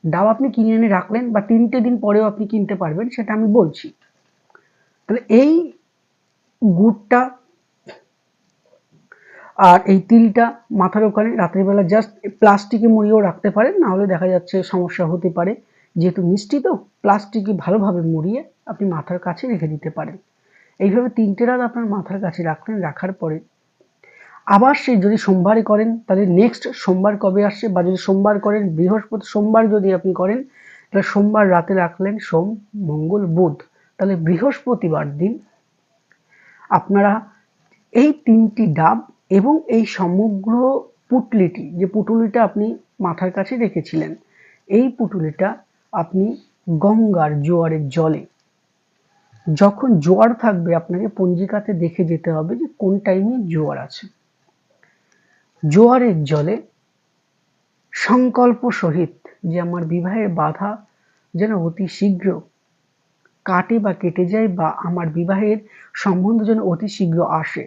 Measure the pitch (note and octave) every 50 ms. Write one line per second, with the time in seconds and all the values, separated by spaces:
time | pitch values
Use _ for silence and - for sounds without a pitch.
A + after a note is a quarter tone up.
0 | - E3 D#3 F3 G3 G#3+ A3 A3 C4+ C4+ - - A3 A3 A3 A3 A3+ A3 G3 F3+
1 | F3+ - G#3 A#3 B3+ A#3+ A3 G#3 G3+ G#3 A3+ A3+ A#3+ A3+ - B3+ A3 B3 B3 A3
2 | G#3 G#3 G#3 G#3 A3 G#3+ G#3 G#3 G#3+ G#3 - A3 G3+ G3+ G#3 F3+ F#3+ D#3+ D3+ F3
3 | A3+ B3 - - A3 G#3 G#3+ G#3+ A3 G#3+ G#3 B3 F#3 D#3+ - - - - _ _
4 | _ _ _ _ _ _ _ _ _ _ _ - _ _ _ _ _ _ _ _
5 | _ - G#3+ A#3+ - - G#3+ A#3 C4+ D4 D#4+ E4 F4 C#4+ - _ _ _ _ _
6 | _ _ _ _ _ _ _ _ _ _ _ _ - G#3+ F3 E3+ G3+ A3+ A3 -
7 | - _ C4 B3 B3+ B3+ - _ _ _ _ _ _ _ _ _ _ - - -
8 | _ _ _ _ _ _ _ _ _ _ _ _ _ _ _ _ _ _ _ _
9 | _ _ - _ _ _ - - - - _ - G3 F3+ F3 F#3+ F#3+ - G3 F#3+
10 | F#3+ - A3+ A#3 A3+ A3+ G3+ A#3 A#3 A#3 A#3 - _ _ - G3+ F3+ F#3 F3+ G#3+
11 | A3 G#3+ G#3 A3 G#3+ A3+ A#3+ A3+ F#3 E3 - F#3+ F#3+ F#3+ G3 G3+ G3 E3 G3+ A3
12 | A3 - _ _ - G3+ - _ - G#3 G3+ G3+ G#3 - - A3 A3 A#3 A3 A3
13 | G#3 G#3 G#3+ G#3+ G3+ F3+ D#3+ - - G3+ E3 G3+ A3+ C#4+ G4 G4+ D#4+ A3 F#3 F#3+
14 | G3+ G3 F#3 D#3+ F#3 F#3 F#3 F3+ F3 F3 - F#3+ F3+ - - F3+ F3+ E3+ - -
15 | F3+ D#3+ E3+ F3 F3 F3+ E3 F3 F3 F#3 A3+ - _ _ _ _ _ _ _ E3+
16 | E3 F#3 F3 - F3+ E3+ F#3 G3+ - - - C#4+ C4 F#4+ D#4+ - - _ _ _
17 | - G#3 G3+ G#3 G#3 - - A3+ F#3+ G3+ G#3 E3+ - - F#3+ A3 G3 G3+ F3+ F3
18 | E3 E3 E3 D#3 D3+ F#3 A3 C4 D#4 - _ _ _ - E3 - G3+ F#3+ E3+ D#3
19 | D#3 - F3+ F3+ - F3+ E3+ - - B3+ A#3 E3+ E3 D#3 D#3 D3+ - D#3+ D3+ -
20 | D3+ D3+ E3 F#3+ _ _ _ _ _ _ _ _ _ _ _ _ F#3+ G3+ F#3+ A#3+
21 | B3 B3 B3 - A3 G3+ G3 - A#3 A#3+ B3+ B3 B3 A#3 A#3+ A#3+ A#3 G#3+ G3+ G3+
22 | F3 - F#3 G3 G3 F3 E3 - E3+ D#3+ D#3 - - - A3 G#3 F3+ D#3 C#3+ -
23 | - F#3 F#3+ _ - D#3+ D#3 D#3+ - _ _ _ _ _ _ _ _ _ _ _
24 | _ - _ - - - - - _ - G3+ G3+ A#3 C4 D4 - - - B3 G3+
25 | F3+ G3+ A3 G#3+ - - F#3+ F#3 F3 G3 A3 A3+ G#3 A3 G#3+ G#3 A3 A3+ A3+ A3+
26 | - - F#3+ F#3+ G#3 F#3 E3+ F3+ A3 A#3+ A#3 - - A#3+ B3+ - - - F#3 F#3
27 | F#3+ G#3 G#3 G3+ G#3 G3 F#3 G3+ G3+ G3+ G3+ - - A3 F#3 F3+ F3 F3+ F#3 F3+
28 | - - F#3+ G3 G3 G#3+ G#3+ G3+ G3+ G#3 G#3 G#3+ G#3 F#3+ D#3+ D#3 F3 F3+ G#3 A3
29 | G3+ - A3+ G#3 G3 - - G#3 G#3 G#3+ A3 A3+ A3+ G#3+ G#3 G#3 F#3+ G3 F#3 F3
30 | F3+ F#3+ F3+ E3 F3+ F#3+ G#3+ B3+ C4+ C4 _ - - - - - _ _ - G3
31 | F#3+ - - G#3 G3+ G#3 G#3+ G#3+ G#3 F#3+ F3+ F3 E3 E3+ G3 F#3+ F3 E3+ - -
32 | F#3+ G3 G#3 G#3+ - - - D#3+ F3 G3+ A3 G3+ - _ - G#3 G3 D#3 D3 D3+
33 | D#3 D#3+ G3 G3+ G3+ E3+ D#3+ E3+ F#3 E3 D3 - - _ _ _ _ _ _ _
34 | G3 G3 G3 E3+ E3 D#3+ F3+ E3 G#3+ C#4 C4 - - B3 A#3+ - - E3+ D#3 D3
35 | D3+ C#3+ C#3+ D3 E3+ G#3 A#3+ D#4+ - _ _ _ _ _ _ _ _ _ _ _
36 | _ _ _ _ _ _ _ _ _ _ _ _ - - - F3 - - G3 G3+
37 | G3+ G3+ G3+ A3+ - - _ _ _ _ _ _ _ _ _ _ _ _ - A#3
38 | C4 D4+ D4 - _ B3 A3+ A3+ A3+ G#3 G#3 - A3 F3 D3 E3+ D#3+ E3 A3 A#3
39 | - - _ _ _ _ F#3+ G3 G3+ C4 D4+ D#4 D#4 - - A3+ A3 G3 - -
40 | F#3 F3 F3+ F#3+ G#3+ A3+ G3+ G3 F#3+ G#3+ A3+ A#3+ B3+ C4 C4+ - - - _ _
41 | _ _ B3 C4 C4 - - A3 F#3 E3+ - - - D3+ E3+ F3 F#3+ F#3 G3 G#3+
42 | G3 G#3 A3+ A3+ A3+ G#3+ G#3 A#3+ A3+ G3 G#3 G#3+ G#3 A3+ - - _ _ _ _
43 | F#3+ F3 E3 - F#3+ F#3 F3+ G3 G3 - C4 B3 A#3 G3 - E3+ D#3+ - - D#3+
44 | D#3 D#3 D#3+ - _ _ _ _ _ _ _ _ _ - G3 A3 B3+ C4 A#3 -
45 | A#3+ E3+ G3+ F#3+ D#3+ D#3 D3+ - F#3 G3+ A#3 - _ _ _ _ _ _ - F3+
46 | E3+ F3 - F#3 G3 A3 - - _ _ _ _ _ - E3 D#3 D#3 G3+ A3 A3
47 | A3+ G#3+ G3 E3+ D#3 D3+ D3+ D3 C#3+ D#3 F3 E3+ E3 D#3+ D#3+ D#3 D3+ C#3 B2+ E3+
48 | D#3+ D#3+ D#3 - - _ _ _ _ _ _ _ _ _ _ _ _ _ _ _
49 | _ _ _ _ _ _ _ - _ - D#3 C#3+ G3 G3+ G3+ G#3 C#4 C4 A3+ E3
50 | C#3+ E3 F#3 G3+ A3 A#3 A#3+ A#3 - A3+ G3+ F3 E3 E3+ E3 E3 E3+ - F3+ F3+
51 | G#3+ G#3+ - - F#3+ F3+ F3 E3+ G3 F#3 - G#3 G#3 G#3+ G#3 E3 E3 E3+ E3+ -
52 | F3+ D#3+ E3 D#3 - F3 D#3+ D#3 D#3+ E3+ A3+ A#3+ E4 D4+ - _ G#3+ F#3 G3 G3+
53 | G3+ G3+ F#3 F#3+ G3 A3 B3+ B3+ G#3+ E3+ E3 D#3 D#3 D3 C#3+ C3+ C3+ D3+ - -
54 | - G3 _ _ _ _ _ _ _ _ _ _ _ _ _ _ _ _ _ _
55 | _ _ _ _ _ _ _ _ _ _ _ _ - D3+ D3 F#3+ A3+ A#3+ B3+ B3+
56 | B3 A#3+ F#3 D#3+ D3 C#3 D#3 D3+ D3 E3 G#3+ - - _ _ _ _ _ _ _
57 | _ _ _ _ _ _ _ _ _ _ _ _ _ _ _ _ _ _ - -
58 | - - A3 B3+ B3+ B3+ - B3 B3 B3 A#3 A#3+ B3 A#3+ - - - E3+ D3 F3
59 | E3+ - - _ _ - - _ - E3 E3 F3 F3 F3 E3+ F3 E3+ D#3+ E3+ F3
60 | E3+ F#3 G3+ A3+ G#3+ G3+ E3+ E3+ D#3 D3+ D3+ - G3 G3+ G#3+ A3+ _ _ _ _
61 | _ _ _ _ _ _ - E3+ G3+ A3 A3 F#3+ E3 E3 E3 - G3 E3+ - -
62 | G3 G#3 F#3+ F3 F3+ F#3+ F3 E3+ - _ _ _ _ _ _ _ _ _ _ _
63 | _ _ _ _ _ _ _ _ _ - F#3 F3+ F#3 - A#3 A#3 G3+ G3+ F3+ -
64 | - F3 D#3+ - F3+ F3 G3 A3 A3 G#3+ F3+ F3+ E3 D#3 - - - E3+ F3 F3
65 | E3+ D#3+ D3+ E3 E3+ F3 G3 F#3+ G#3+ G#3+ G#3+ G#3+ G#3 - - - - - _ -
66 | - G#3 F#3 F3+ F3+ G3+ A3+ A3+ G#3+ G#3 A3+ A3 G#3 F#3+ E3+ E3 G#3+ G#3 - -
67 | G3 E3+ D#3+ E3+ E3 - D#3+ D#3+ D#3 - - E3+ -